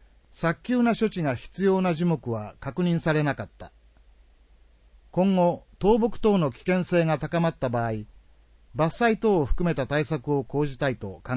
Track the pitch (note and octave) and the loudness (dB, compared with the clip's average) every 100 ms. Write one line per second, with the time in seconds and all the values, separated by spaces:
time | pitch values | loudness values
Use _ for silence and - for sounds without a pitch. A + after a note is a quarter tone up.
0 | - _ _ - E3 E3 - B3 A#3 G#3+ | -20 _ _ -4 -4 -4 -2 2 2 2
1 | A3 F#3+ D3+ B2+ - - G3 F#3+ F#3 D#3+ | -2 0 -2 -4 -8 -2 2 2 2 0
2 | F3 D#3 - A2 G#2 - C#3 C3 F3 E3 | 0 0 -2 -6 -8 -12 -10 -2 0 0
3 | E3+ D3+ D3+ B2+ G2+ - F2+ - _ _ | 0 0 0 -4 -8 -16 -20 -20 _ _
4 | - - _ _ _ _ _ _ _ - | -20 -20 _ _ _ _ _ _ _ -20
5 | - - F#3+ F#3 F3 D#3 - - F#3+ G3+ | -6 0 2 4 2 0 -8 -2 2 4
6 | A3+ - A3 G3+ D3+ A#2+ - F3+ F3 F3+ | 2 0 2 2 0 -2 -2 0 2 2
7 | D#3+ D3+ D3+ E3+ E3 - C3 A#2+ A#2 A2 | 2 0 -2 -2 -2 -2 -4 -2 -2 -4
8 | G#2+ - - - _ - _ A#2 D#3+ - | -10 -18 -20 -20 _ -20 _ -2 -2 2
9 | A#3 A3 A3 F#3+ C3 - F3 D3 B2+ C#3+ | 0 2 2 2 2 2 2 0 -2 -2
10 | D3 D3+ A#2+ C#3+ B2+ C#3+ D3 B2+ C#3+ A#2 | -2 -4 -2 -4 -2 -4 -4 -2 -4 -4
11 | G2+ F2 - | -8 -12 -6